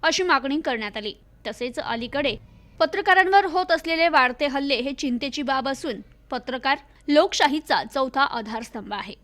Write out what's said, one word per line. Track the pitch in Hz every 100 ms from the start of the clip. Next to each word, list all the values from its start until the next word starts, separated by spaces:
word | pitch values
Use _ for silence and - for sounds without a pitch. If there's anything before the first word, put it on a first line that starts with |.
अशी | 320 320
मागणी | 370 277 262 294
करण्यात | 311 233 208 214
आली. | 208 - _ _ -
तसेच | 220 247 247
अलीकडे | - 233 240 277 285 - - - - -
पत्रकारांवर | 320 370 381 370 381 392
होत | 392 339 370
असलेले | 320 330 330 330
वाढते | 311 254 247 285
हल्ले | 277 277
हे | 247 262
चिंतेची | 269 285 240 285 294
बाब | 269 269 262
असून | 269 320 202 - - -
पत्रकार | 254 254 254 269 302 - _ -
लोकशाहीचा | 294 370 - 294 302 - 196
चौथा | 226 277 262 269
आधारस्तंभ | 277 233 214 226 226 226 202
आहे. | 202 202 -